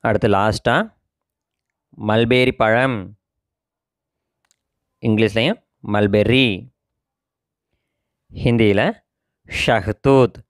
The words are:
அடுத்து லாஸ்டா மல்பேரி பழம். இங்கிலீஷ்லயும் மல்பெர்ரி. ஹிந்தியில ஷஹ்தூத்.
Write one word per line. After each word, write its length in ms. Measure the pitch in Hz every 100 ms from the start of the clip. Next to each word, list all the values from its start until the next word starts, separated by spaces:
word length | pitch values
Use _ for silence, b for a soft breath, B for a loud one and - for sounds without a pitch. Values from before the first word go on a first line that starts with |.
| 117
அடுத்து 220 | 104 113
லாஸ்டா 400 | 98 107 104 - 131 220 _ _ _ _ _ _ _ _ _ _ - 104
மல்பேரி 440 | 110 117 127 127 127
பழம். 360 | 110 113 135 113 95 107 _ _ _ _ _ _ _ _ _ _ _ _ _ _ _ _ _ _ 123
இங்கிலீஷ்லயும் 540 | 107 110 107 131 233 _ _ -
மல்பெர்ரி. 540 | 104 104 104 101 127 127 92 - _ _ _ _ _ _ _ _ _ _ _ _ _ _ _ _ -
ஹிந்தியில 380 | 131 117 110 98 147 233 _ _ _ _ -
ஷஹ்தூத். 920 | - - 117 92 104 135 135 120 - -